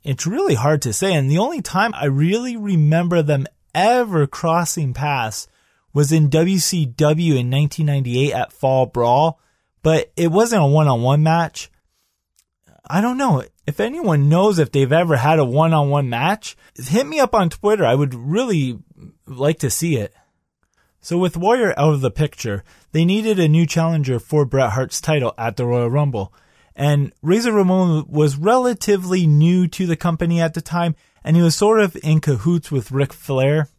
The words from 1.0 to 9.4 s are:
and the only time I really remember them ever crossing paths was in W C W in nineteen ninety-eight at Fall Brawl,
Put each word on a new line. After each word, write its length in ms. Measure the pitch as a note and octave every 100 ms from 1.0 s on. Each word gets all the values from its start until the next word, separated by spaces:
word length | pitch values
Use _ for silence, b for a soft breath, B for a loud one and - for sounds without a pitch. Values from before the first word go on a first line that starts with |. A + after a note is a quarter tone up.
| G3
and 180 | E3 C3+
the 60 | D#3+
only 240 | B3 D#4+
time 320 | - F#3 A3+ -
I 100 | D3
really 520 | C3+ D#3+ G#3+ B3 A#3
remember 640 | G3+ F3 D3+ D#3+ F3 F3
them 260 | D3+ C#3+ C#3 _ _
ever 540 | D#3 G#3 B3 A#3 E3+ C#3+
crossing 680 | - E3 E3 E3 - C#3
paths 540 | A#2+ D3 C3+ A2+ - - _ _ _ _
was 180 | C#3 C#3+
in 180 | D#3+ D3
W 300 | D#3 F3 F#3+
C 260 | - F3 C#3
W 500 | A#2 D3+ D#3 E3+ C3+
in 140 | B2
nineteen 380 | C3+ D3 - D3+
ninety-eight 460 | C#3 B2 A#2+ C#3+
at 200 | A#2 -
Fall 320 | - C3+ C3 B2+
Brawl, 540 | A#2+ A#2+ B2+ D#3+ -